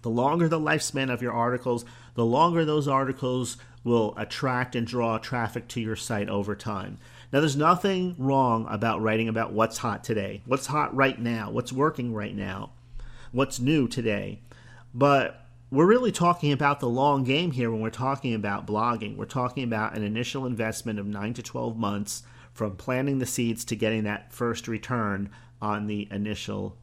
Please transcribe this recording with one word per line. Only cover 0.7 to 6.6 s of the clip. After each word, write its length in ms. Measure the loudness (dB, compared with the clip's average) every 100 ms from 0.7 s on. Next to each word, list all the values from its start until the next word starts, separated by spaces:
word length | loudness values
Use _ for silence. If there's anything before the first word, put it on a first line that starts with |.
| 0 0 -2 -2
of 120 | -2
your 100 | -2
articles, 540 | 0 0 0 0 -2 -4 -18 -10 0
the 100 | 2
longer 400 | 6 4 4 4
those 240 | 2 4
articles 640 | 2 2 -2 -2 0 -2 -6 -16 -8 4
will 280 | 4 4 -2
attract 580 | -8 -2 0 0 0 -2
and 100 | -2
draw 320 | 0 2 0
traffic 520 | -2 -2 -2 -4 -6
to 100 | -4
your 160 | -2 -4
site 320 | -2 -2 0
over 280 | 0 -2
time. 420 | -4